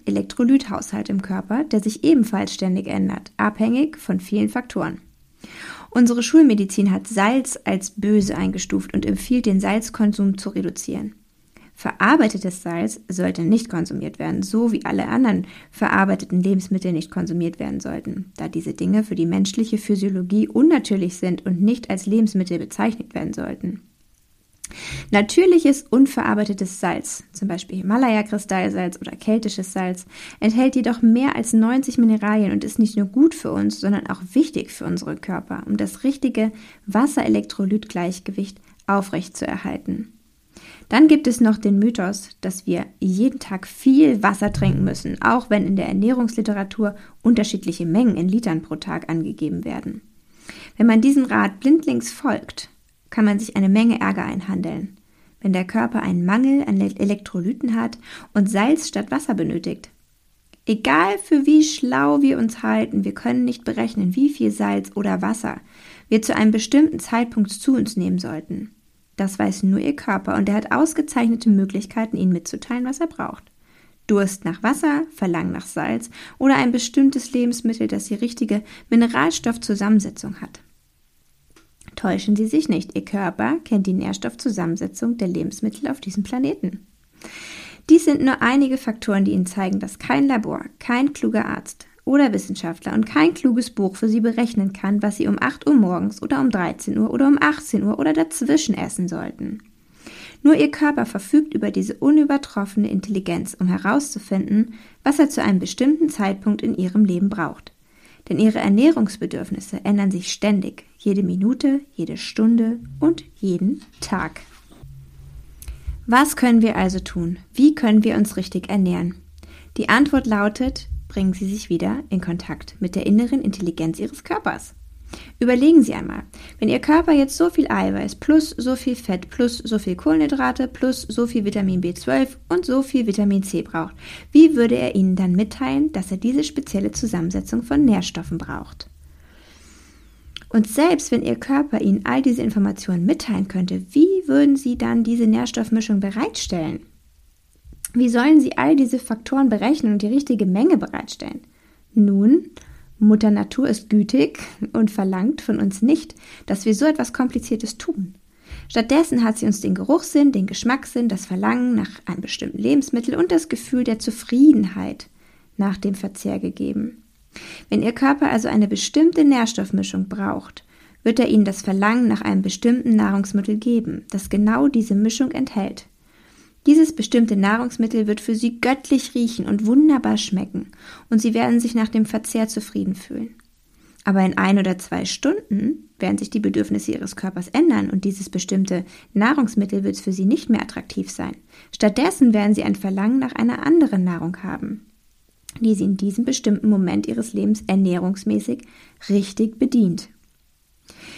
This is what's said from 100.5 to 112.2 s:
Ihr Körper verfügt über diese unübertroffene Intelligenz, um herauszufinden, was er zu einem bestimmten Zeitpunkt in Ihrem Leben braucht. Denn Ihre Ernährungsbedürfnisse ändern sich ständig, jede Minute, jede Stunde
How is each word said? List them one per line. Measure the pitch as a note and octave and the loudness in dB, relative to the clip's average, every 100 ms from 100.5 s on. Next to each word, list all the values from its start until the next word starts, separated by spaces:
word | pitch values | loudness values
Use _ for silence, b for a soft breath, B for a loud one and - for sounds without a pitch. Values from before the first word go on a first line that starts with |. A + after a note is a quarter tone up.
| D#4 | 6
Ihr | - | 4
Körper | - D4 D4 A3+ | 2 0 0 -4
verfügt | G3 - D4 D4+ | -6 0 2 2
über | A3 G#3 | -4 -4
diese | F#3+ G3 - | -4 -4 0
unübertroffene | C4+ D4+ C#4+ C#4 C#4 - G3+ - G#3 | 4 4 4 0 -2 -6 -4 -2 0
Intelligenz, | F#3+ G3+ F#3+ F#3 E3+ - - | -2 -2 -6 -4 -6 -6 -4
um | F3+ | -2
herauszufinden, | F#3 F#3+ C4 C#4+ A3 - F#3+ - G#3 A#3 B B B | 0 0 0 -2 -10 -4 -4 0 0 0 B B B
was | C4 D4 | -2 2
er | D4 | 2
zu | B3 | 2
einem | - F#3+ | 0 0
bestimmten | F3+ - C4 D#4 D#4 | -2 0 2 2 0
Zeitpunkt | - G3 G3 G#3+ G#3 | 0 -2 -2 -2 -2
in | A3+ | -2
Ihrem | - F3+ G3 G#3 | -2 0 2 4
Leben | F3 G3 | 4 0
braucht. | G3 D#3 - - _ b b b b - | -2 -6 -8 -20 _ b b b b -4
Denn | F#3+ | 2
Ihre | A3 A3 | 2 4
Ernährungsbedürfnisse | G3+ G3+ C#4+ D#4 G#3 - - - F#3 - - - | 2 6 6 4 0 -2 -8 -8 -8 -10 -10 -6
ändern | G3 G3+ G3 | -2 0 0
sich | F#3+ - | -2 -6
ständig, | - G#3 G3+ - - - _ | -4 0 0 -2 -10 -20 _
jede | G#3 G3 | -2 0
Minute, | F#3 F3+ G3+ B3 C#4+ C#4 C#4+ | 0 0 0 2 0 0 -4
jede | - E3 | -10 -8
Stunde | - | -8